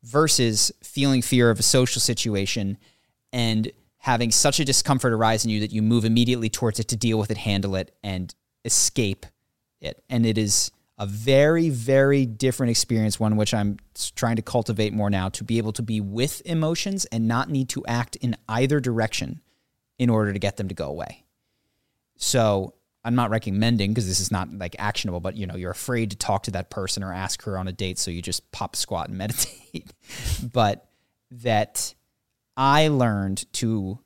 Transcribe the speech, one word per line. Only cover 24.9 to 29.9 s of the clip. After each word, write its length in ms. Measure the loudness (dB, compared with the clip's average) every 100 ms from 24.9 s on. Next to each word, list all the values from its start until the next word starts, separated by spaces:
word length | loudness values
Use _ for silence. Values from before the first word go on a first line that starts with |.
| -4 -4 -4
but, 160 | -6 -6
you 100 | -8
know, 80 | -6
you're 140 | -8
afraid 400 | -8 -4 -2 -2
to 60 | -4
talk 260 | -2 -2
to 60 | -2
that 160 | -6 -6
person 320 | -8 -6 -6
or 100 | -6
ask 300 | -6 -6 -6
her 140 | -6 -6
on 120 | -6
a 40 |
date, 260 | -6 -6 -4
so 120 | -6
you 100 | -6
just 280 | -6 -8 _
pop, 220 | -10 -8 -6
squat, 320 | -6 -4 -6
and 80 | -6
<laughs> 40 |
meditate. 680 | -6 -4 -4 -6 -16 -16 -16